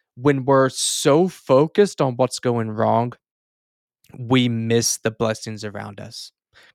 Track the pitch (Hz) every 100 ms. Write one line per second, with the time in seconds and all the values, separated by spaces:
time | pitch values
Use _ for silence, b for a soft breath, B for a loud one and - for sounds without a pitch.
0 | _ - 131 139 127 135 131 - - -
1 | 151 147 185 - - 131 156 - 202 -
2 | 139 120 127 - 127 120 110 110 110 113
3 | 120 - _ _ _ _ _ _ _ _
4 | _ - 117 131 123 113 113 117 117 -
5 | 113 110 113 110 - 107 107 101 104 101
6 | 110 - - _ _ b b